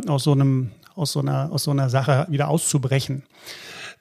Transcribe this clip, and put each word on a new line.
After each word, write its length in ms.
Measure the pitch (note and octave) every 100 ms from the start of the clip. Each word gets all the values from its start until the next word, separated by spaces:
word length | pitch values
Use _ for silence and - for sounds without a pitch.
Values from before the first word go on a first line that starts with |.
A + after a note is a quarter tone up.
| -
aus 160 | C#3
so 80 | D3+
einem, 400 | C#3 C3+ C3 A#2 - - -
aus 160 | C#3+
so 80 | D3
einer, 300 | C#3 C3+ D3+
aus 100 | C#3
so 80 | D3+
einer 180 | C#3 C3
Sache 380 | C3 B2+ C3+ F3+
wieder 180 | C#3+ D3
auszubrechen. 760 | E3 - D3 B2 C3+ - C3+ - _ - - - - - -